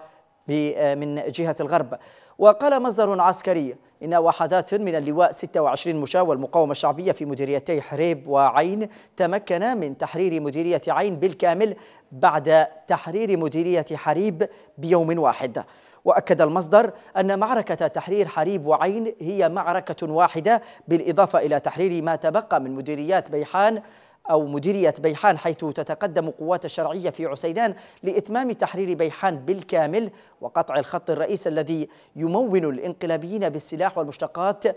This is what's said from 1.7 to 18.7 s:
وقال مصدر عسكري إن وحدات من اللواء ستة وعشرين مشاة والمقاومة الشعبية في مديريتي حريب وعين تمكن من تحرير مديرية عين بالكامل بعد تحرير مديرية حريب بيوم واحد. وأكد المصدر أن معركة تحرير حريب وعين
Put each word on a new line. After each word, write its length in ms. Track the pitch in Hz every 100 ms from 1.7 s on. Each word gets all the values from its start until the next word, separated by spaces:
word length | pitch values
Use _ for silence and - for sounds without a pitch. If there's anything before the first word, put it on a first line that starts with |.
| 170 131 - - - _ -
وقال 460 | 208 208 285 269
مصدر 380 | 247 208 202 190
عسكري 540 | 175 175 - 170 135 120 _ -
إن 120 | 151 170
وحدات 580 | 170 - 165 180 165
من 220 | 208 196 160
اللواء 360 | 143 151 175
ستة 300 | 170 170 170
وعشرين 360 | 147 135 170 156
مشاة 260 | 135 180
والمقاومة 480 | 180 135 135 170 151
الشعبية 400 | 139 147 147 185
في 140 | - 147
مديريتي 560 | 135 139 139 139 156
حريب 460 | - 147 170 151 139
وعين 640 | 139 135 127 170 208 214 - - -
تمكن 600 | 175 196 196 175 220 233
من 200 | 147 135
تحرير 440 | 156 165 185 160
مديرية 400 | 147 143 170 160 -
عين 280 | 151 202 160
بالكامل 600 | 180 - 180 170 214 185 - - _
بعد 560 | 131 180 151 147 160 151 - -
تحرير 500 | 170 165 185 220 180
مديرية 480 | 160 156 170 175 151
حريب 560 | 151 156 151 214 165 202 - - -
بيوم 420 | 165 180 160 170
واحد. 440 | 147 - 131 117 - - _ _ 180
وأكد 360 | 185 - 160
المصدر 520 | 156 175 160 208 233 - - 190
أن 220 | 190 196
معركة 480 | 214 240 - 165 156
تحرير 400 | 160 170 202 175
حريب 380 | - 160 196
وعين 500 | 147